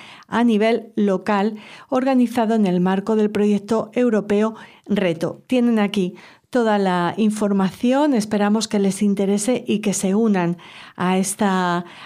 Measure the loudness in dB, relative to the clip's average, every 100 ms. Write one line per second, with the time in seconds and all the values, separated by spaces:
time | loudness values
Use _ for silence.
0 | -20 -20 -6 0 2 4 2 0 -4 -2
1 | 0 0 0 0 0 -4 -16 -20 -4 -2
2 | 2 2 2 2 0 2 2 2 2 0
3 | 0 0 0 2 2 0 0 -2 -2 0
4 | 0 0 0 0 0 -4 -18 -18 -4 -2
5 | 0 -2 -4 -8 -2 0 2 2 0 0
6 | -4 -6 -20 -20 _ -2 2 2 2 0
7 | -2 0 0 0 0 0 0 0 0 2
8 | 2 0 0 0 0 0 0 0 0 0
9 | 0 0 0 0 0 -2 -2 -2 -2 -2
10 | 0 2 2 2 0 -4 -10 -20 -18 -4
11 | 0 0 -2 -2 0 0 0 -2 -6 -16